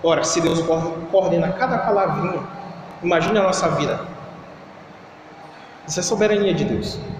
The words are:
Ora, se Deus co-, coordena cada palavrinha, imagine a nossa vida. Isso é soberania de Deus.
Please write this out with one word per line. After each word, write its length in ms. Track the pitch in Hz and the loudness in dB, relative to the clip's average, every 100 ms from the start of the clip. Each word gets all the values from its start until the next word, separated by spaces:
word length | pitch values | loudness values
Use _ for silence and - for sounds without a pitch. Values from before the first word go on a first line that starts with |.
Ora, 200 | 165 156 | 4 2
se 180 | - 175 | 2 0
Deus 180 | 165 165 | 2 2
co-, 300 | 165 160 165 - - | 2 0 0 -4 2
coordena 380 | 196 185 170 175 | 2 4 2 0
cada 280 | 185 262 247 | 0 0 0
palavrinha, 600 | - 202 185 151 185 175 - - - - - - | 2 2 2 0 -2 -4 -8 -12 -14 -14 -16 -6
imagine 340 | 170 170 170 214 | 2 2 4 4
a 60 | |
nossa 260 | 190 180 170 | 4 2 0
vida. 300 | 147 139 120 - - - - - - - - - - - - - - - - - - - | 0 0 -2 -6 -12 -16 -16 -18 -18 -20 -20 -20 -20 -20 -20 -20 -20 -20 -20 -20 -18 -8
Isso 120 | 165 | -4
é 40 | |
soberania 500 | 180 220 214 208 202 | -2 2 4 4 4
de 120 | 170 - | 2 0
Deus. 340 | - - - - - | 0 -2 -6 -8 -10